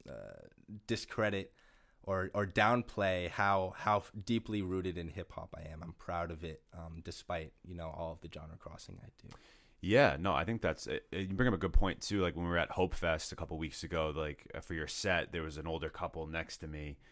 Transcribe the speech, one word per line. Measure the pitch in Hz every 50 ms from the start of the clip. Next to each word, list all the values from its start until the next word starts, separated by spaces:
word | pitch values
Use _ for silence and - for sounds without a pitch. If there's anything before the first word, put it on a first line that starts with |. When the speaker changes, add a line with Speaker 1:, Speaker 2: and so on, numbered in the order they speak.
| - -
Speaker 1:
uh, | 64 55 50 50 50 50 50 - - - - - 104 104 -
discredit | - 117 104 - - - - 107 104 98 98 95 - _ _ - - - _ _ _ _ _
or, | - 98 95 92 92 92 -
or | 104 104
downplay | 92 - 110 104 110 123 123 117 - - 107 101 95 92 90 90 85
how, | - - 101 101 98 95 92 92 -
how | - - 107 104 101
f-, | - - - 104 98
deeply | - 117 113 - - 107 104
rooted | 95 90 92 92 90 92 85 87
in | 85 82
hip | 73 - 87 -
hop | - - 80 - -
I | 80 80 78
am. | 78 80
I'm | 85 82 82
proud | - - - 87 85 85 85
of | 85 78 87
it, | 82 76 - _ _ -
um, | 87 82 82 82 82
despite, | - - 85 - - - 90 85 80 76 - _ -
you | 87 87
know, | 85 82 80
all | 76 78 82 82
of | 80 78
the | - 82
genre | - 76 78 78 80 -
crossing | - - 80 - - - - -
I | - - - -
do. | - - - - - - - - - _ _ _
Speaker 2:
Yeah, | - 90 107 131 143 101 69 71
no, | 87 98 82
I | 67 82
think | 95 117 113
that's | - 85 78 - -
it. | - 76 - - _
You | - 92 98 92
bring | 98 107 127 127
up | 101
a | 80
good | 95 90
point | - - 98 92 - -
too. | - - 104 101
Like, | 90 87 80
when | 85 87
we | 85
were | 87 85
at | 80 -
Hope | - - 92 85 -
Fest | - 85 82 80 76 - -
a | 78
couple | - 85 - 80 78
weeks | 80 76 - - -
ago, | 78 85 82 78 78 73
like, | 78 78 76 73 - - - -
uh, | -
for | - - 85
your | 80 76
set, | - - - - 101 90 85 - -
there | 87 85
was | 78 80 73 76
an | 80
older | 85 82 80 76 78
couple | - - 87 80 - 80 80
next | 78 80 82 78 - - -
to | 80
me. | 78 76 76 73 73 73 - - -